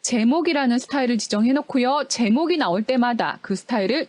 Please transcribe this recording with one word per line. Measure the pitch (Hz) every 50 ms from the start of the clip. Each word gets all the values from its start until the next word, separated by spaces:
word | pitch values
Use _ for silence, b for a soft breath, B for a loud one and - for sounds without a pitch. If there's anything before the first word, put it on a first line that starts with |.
제목이라는 | - - 240 233 220 233 269 330 320 339 320 285 277 240 240 254
스타일을 | - - - 285 262 247 240
지정해놓고요. | 220 - - - 208 220 240 269 294 294 - - 269 240 247 277 294 277 277
제목이 | - - 240 202 214 262 339 320 349 320
나올 | 247 185 170 196
때마다 | 220 - 254 247 240 247 240 220 180 151 - -
그 | - - 196
스타일을 | 185 - - 240 220 196 190 240 311 302